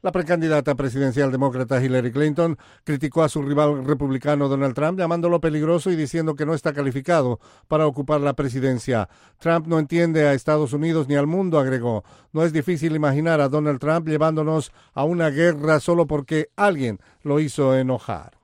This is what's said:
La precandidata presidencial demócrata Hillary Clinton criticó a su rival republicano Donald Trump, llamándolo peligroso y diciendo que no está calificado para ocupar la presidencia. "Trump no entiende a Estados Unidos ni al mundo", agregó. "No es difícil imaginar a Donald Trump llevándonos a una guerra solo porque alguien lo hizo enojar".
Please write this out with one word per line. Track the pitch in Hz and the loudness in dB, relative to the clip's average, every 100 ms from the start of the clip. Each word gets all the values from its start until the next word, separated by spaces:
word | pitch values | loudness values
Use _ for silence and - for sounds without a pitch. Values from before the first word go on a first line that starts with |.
La | 190 | -2
precandidata | 180 160 175 160 151 143 131 | -2 0 0 2 0 0 -2
presidencial | 135 120 139 123 139 | -2 0 -2 0 0
demócrata | 127 139 127 123 127 | 0 -2 -2 -2 0
Hillary | 131 127 123 | 2 0 0
Clinton | 127 151 147 165 156 - - | 0 0 2 0 -2 -10 -18
criticó | - 143 147 165 | -6 -4 -2 0
a | 156 | 0
su | 156 | 0
rival | 139 147 151 147 | -2 2 2 0
republicano | 131 147 139 135 143 147 139 | -2 -2 -2 -2 0 0 0
Donald | 135 139 | 0 -2
Trump, | 123 156 185 | 0 -2 -2
llamándolo | 170 170 170 170 | -2 0 0 0
peligroso | 165 151 156 170 190 | 0 -2 0 0 0
y | 170 | -2
diciendo | 147 165 160 143 | -2 -2 -2 -2
que | 151 | -2
no | |
está | 160 165 | -2 -2
calificado | 143 139 127 135 170 127 117 - - _ | -2 -2 -2 0 2 2 -2 -8 -20 _
para | 156 151 | 0 0
ocupar | 139 139 151 | -2 -2 0
la | 143 | 0
presidencia. | 131 139 127 131 127 - 120 95 - - _ | -2 -4 -2 0 -2 0 -2 -2 -8 -20 _
"Trump | 165 170 160 | 0 0 2
no | 165 | 0
entiende | 147 170 170 160 147 | 0 2 2 4 4
a | |
Estados | 135 - 151 147 | 2 2 0 0
Unidos | 143 160 160 135 | -2 0 0 0
ni | 143 | 0
al | 143 | 2
mundo", | 175 190 160 | 0 0 2
agregó. | 131 131 120 110 - - _ | 2 0 -2 -4 -6 -20 _
"No | 151 | -2
es | 165 | 0
difícil | 156 139 170 165 | 0 -2 -2 -2
imaginar | 156 151 139 160 160 | 0 0 0 2 2
a | 139 | 2
Donald | 147 151 135 | 0 0 -2
Trump | 143 165 160 | 0 -2 0
llevándonos | 151 160 156 156 156 - _ _ | 0 0 0 0 -2 -4 _ _
a | - | -4
una | 147 175 160 | -2 0 0
guerra | 139 170 151 151 156 | 2 2 2 2 2
solo | 151 170 156 | 2 2 2
porque | 151 135 156 156 | 0 -2 -4 -4
alguien | - 208 160 127 101 _ _ | 0 0 2 -2 -4 _ _
lo | 147 143 | -2 0
hizo | 156 - 135 | 0 0 2
enojar". | 131 127 123 - 90 69 _ | 4 2 -2 -4 -10 -10 _